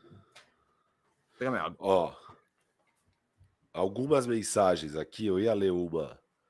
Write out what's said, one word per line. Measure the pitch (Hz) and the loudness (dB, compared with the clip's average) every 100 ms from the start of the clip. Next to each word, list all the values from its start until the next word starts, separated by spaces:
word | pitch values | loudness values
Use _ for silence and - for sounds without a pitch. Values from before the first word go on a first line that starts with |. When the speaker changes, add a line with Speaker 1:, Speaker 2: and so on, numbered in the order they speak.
| - - _ - - _ _ _ _ _ _ _ _ - | -20 -20 _ -20 -20 _ _ _ _ _ _ _ _ -8
Speaker 1:
Pega | 127 | -6
minha | 117 | -4
água. | 82 85 | -6 -4
Speaker 2:
Ó, | 95 95 80 - - - _ _ _ _ _ _ _ _ _ _ _ _ _ | 0 2 2 -6 -20 -20 _ _ _ _ _ _ _ _ _ _ _ _ _
algumas | 85 95 120 139 147 120 | -4 0 0 2 2 2
mensagens | 117 101 107 95 87 78 76 | -2 0 2 4 2 -2 -8
aqui, | 76 - 110 | -8 -4 -2
eu | 92 | 2
ia | 110 107 | 2 2
ler | 98 | 2
uma | 90 87 80 71 - _ _ _ | 0 -2 -4 -6 -12 _ _ _